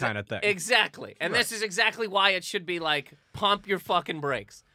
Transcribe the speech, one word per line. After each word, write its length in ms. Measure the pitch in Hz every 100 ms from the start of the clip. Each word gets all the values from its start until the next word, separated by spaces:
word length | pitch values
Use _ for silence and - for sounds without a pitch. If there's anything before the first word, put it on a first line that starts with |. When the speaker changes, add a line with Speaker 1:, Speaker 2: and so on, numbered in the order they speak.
| 127
Speaker 1:
kinda 160 | 104
thing. 160 | 101 104
Speaker 2:
Exactly, 720 | 208 190 196 240 175 - 101 -
and 140 | 170
Speaker 1:
Right. 40 | 233
Speaker 2:
this 120 | 233
is 100 | 220
exactly 460 | 214 180 220 226 220
why 240 | 196 196
it 120 | 185
should 220 | - 202 170
be 140 | 175
like, 340 | 160 147 143 - _
pump 340 | - 208 202 196
your 120 | 190
fucking 420 | - 180 - 160
brakes. 420 | 143 123 104 - _